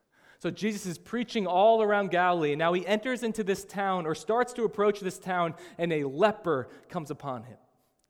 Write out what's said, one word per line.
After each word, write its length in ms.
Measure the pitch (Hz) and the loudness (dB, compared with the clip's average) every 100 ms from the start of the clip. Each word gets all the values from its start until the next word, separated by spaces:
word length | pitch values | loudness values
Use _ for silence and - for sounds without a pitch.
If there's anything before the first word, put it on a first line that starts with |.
| _ _ _ - | _ _ _ -10
So 100 | 175 | -8
Jesus 360 | - 208 202 185 | -4 -4 -4 -6
is 120 | 156 | -8
preaching 480 | - 240 233 233 180 | -6 -6 -4 -2 0
all 360 | 180 214 226 | 6 6 6
around 280 | 214 202 196 | 4 2 2
Galilee, 420 | 175 180 175 147 | 2 4 4 2
and 60 | 147 | 2
now 140 | 165 | 2
he 140 | 180 175 | 2 0
enters 360 | 214 254 247 | 0 0 -4
into 220 | 233 214 | -4 -2
this 200 | 196 190 | -2 -4
town, 420 | - 190 196 185 160 | -4 -4 -2 -2 -2
or 80 | |
starts 380 | 156 - 226 240 | -4 0 0 0
to 100 | - | -2
approach 360 | 220 - 208 202 | -2 0 0 0
this 180 | 185 175 | -4 -8
town, 360 | 185 180 170 - - - | -4 -2 -2 -4 -12 -4
and 140 | 170 | 0
a 120 | 156 | 0
leper 640 | 139 139 208 202 170 139 117 - - | -2 2 2 2 -2 -2 -2 -12 -10
comes 220 | 180 147 | -10 -8
upon 340 | 143 143 123 | -10 -8 -10
him. 140 | 123 110 _ _ _ _ _ | -12 -20 _ _ _ _ _